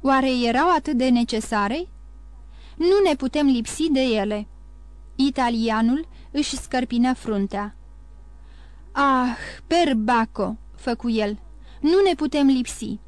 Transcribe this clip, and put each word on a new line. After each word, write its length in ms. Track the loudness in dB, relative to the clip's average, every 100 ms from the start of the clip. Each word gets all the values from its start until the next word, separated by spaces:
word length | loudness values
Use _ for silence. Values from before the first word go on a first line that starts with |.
"Oare 300 | 2 2 2 0 0
erau 240 | 2 2 2
atât 200 | 0 0
de 120 | 2
necesare?" 800 | 2 2 -4 -4 -2 -2 -4 -8 -14 -20 -20 -20 -20 -20 -20 -20 -2
"Nu 320 | 2 4 4
ne 60 | 2
putem 300 | -2 0 2
lipsi 440 | 2 0 -4 0
de 100 | 2
ele." 460 | 2 0 -2 -4 -8 -16 -20 -20 -20 -20 -20
Italianul 960 | -2 -2 0 -2 0 0 0 2 0 -4 -14 -10
își 260 | -4 -4 -6
scărpină 580 | -6 -4 -2 0 0
fruntea. 640 | 0 -4 -2 -2 -4 -10 -12 -20 -20 -20 -20 -20 -20 -20 -20 -20 -20 -12
"Ah, 440 | 0 2 2 0 -4 -12 -16 -2
perbacco!" 920 | 2 2 0 0 0 0 -4 -6 -6 -14
făcu 360 | -12 -6 -4 -2
el, 280 | -2 -2 -4 -12 -20 -20 -4
"nu 200 | 2 4 4
ne 60 | 2
putem 300 | -2 2 2
lipsi." 520 | 2 -2 -8 -10 -10